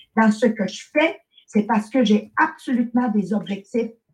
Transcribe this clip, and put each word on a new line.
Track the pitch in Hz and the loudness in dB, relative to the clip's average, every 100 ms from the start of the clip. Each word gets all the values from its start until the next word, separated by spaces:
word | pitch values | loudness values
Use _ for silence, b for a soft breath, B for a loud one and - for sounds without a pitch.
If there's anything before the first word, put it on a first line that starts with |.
| B - | B 0
dans | 220 | 2
ce | - 240 | 4 0
que | - 190 | 0 -4
je | - - | -6 -6
fais, | 294 320 - _ b b | 0 0 -2 _ b b
c'est | 214 | -2
parce | 208 220 - | 0 -2 0
que | 269 | 0
j'ai | 208 208 - - | 2 2 0 -2
absolument | - - - 247 233 247 247 | -2 -4 -4 -2 0 0 0
des | 208 175 | 0 -2
objectifs | 208 175 196 - 233 233 - _ | -4 -4 -10 -6 -6 -6 -8 _